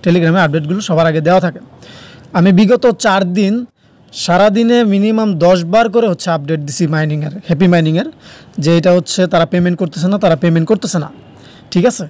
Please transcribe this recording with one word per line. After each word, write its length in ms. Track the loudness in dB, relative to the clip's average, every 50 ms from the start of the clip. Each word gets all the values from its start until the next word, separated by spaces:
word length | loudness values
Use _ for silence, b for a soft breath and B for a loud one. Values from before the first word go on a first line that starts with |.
| 2
Telegram-এ 340 | 2 2 2 2 2 2 2
আপডেটগুলো 420 | 0 0 0 -4 -4 -4 -6 -6
সবার 260 | -4 -2 0 0 0
আগে 140 | 0 0 0
দেওয়া 200 | 0 2 2 2
থাকে। 180 | 0 -2 -6 -8 -20 -20 -20 B B B B B B B B B B B
আমি 200 | 0 2 2 4
বিগত 340 | 4 4 4 4 2 2 2 0 0 0
চার 340 | -2 0 0 0 0 -2
দিন 340 | -2 -2 -2 -2 -2 -4 -6 -10 _ b b b b b b b
সারাদিনে 720 | -14 -10 -2 0 2 4 4 4 2 2 2 2 2 2 2
minimum 540 | 2 2 0 0 0 0 0 0 -2 0 2
দশ 260 | 2 2 2 2 0
বার 260 | 0 2 2 2 2
করে 180 | 0 0 0 0
হচ্ছে 220 | -2 -4 -4 -4
update 300 | -4 -4 -4 -4 -6 -6
দিছি 260 | -6 -8 -4 -4 -2
মাইনিংয়ের, 460 | -2 0 -2 -2 -2 -4 -4 -6 -8 -10 -12 -6
Happy 200 | -4 0 0 2
মাইনিংয়ের, 380 | 2 2 2 2 0 -2 -2 -4 -6 -12 B B B B B B B B -4
যে 200 | 0 0 0 2
এটা 140 | 4 2
হচ্ছে 340 | 2 2 0 -4 -2 -2 -2
তারা 200 | 0 0 0 0
payment 320 | 0 0 -2 0 0 -2 -2
করতেছে 300 | -4 -6 -4 -4 -2 -2
না, 100 | -2 0
তারা 180 | 0 0 0
payment 320 | 2 0 0 0 0 0 0
করতেছে 300 | -2 -2 -2 -4 -4 -6
না, 120 | -6 -6 -14 -20 -20 -20 -20 B B B B B B B
ঠিক 160 | -2 0 0
আছে? 220 | 0 -2 -2 -10 -12